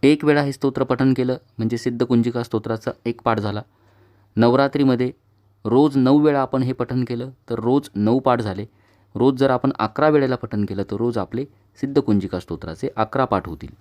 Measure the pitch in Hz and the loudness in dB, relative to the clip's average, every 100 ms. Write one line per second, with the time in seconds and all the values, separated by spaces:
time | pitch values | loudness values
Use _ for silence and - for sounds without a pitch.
0 | 135 151 151 147 143 135 139 131 131 123 | 4 4 2 2 0 -2 -4 -2 -2 0
1 | 131 127 127 127 _ - 113 120 127 120 | 2 2 -2 -4 _ -6 -4 -2 -4 -2
2 | 123 120 117 120 117 113 107 113 - - | 2 2 2 -2 -4 -4 -4 -6 -6 -8
3 | - 117 - 110 104 104 - _ _ _ | -8 -4 -2 -2 -2 -6 -12 _ _ _
4 | _ _ _ - 117 131 139 143 139 123 | _ _ _ 2 4 4 2 2 2 2
5 | 127 - _ _ _ _ 110 120 151 135 | -2 -6 _ _ _ _ 0 2 4 4
6 | 127 143 151 143 131 135 131 127 117 127 | 4 4 4 2 -2 -2 -4 -4 -4 -4
7 | 117 120 127 131 - 113 113 139 143 98 | -4 -6 -10 -14 -8 -4 0 0 0 -2
8 | 104 127 131 120 110 95 104 _ _ _ | 2 2 2 2 0 -6 -10 _ _ _
9 | _ - 127 127 135 127 135 - 107 - | _ 0 2 4 2 2 0 -2 -4 0
10 | 151 151 135 127 110 104 104 98 95 101 | 2 4 2 -4 -4 -4 -4 -4 -6 -4
11 | 120 117 92 113 143 _ _ _ 135 139 | -2 -2 -6 -8 -10 _ _ _ -2 0
12 | 135 104 92 90 - 80 80 82 - - | 2 0 0 -8 -8 -10 -10 -8 -8 -4
13 | 113 127 127 98 87 76 - - | -4 -2 0 0 -2 -12 -14 -20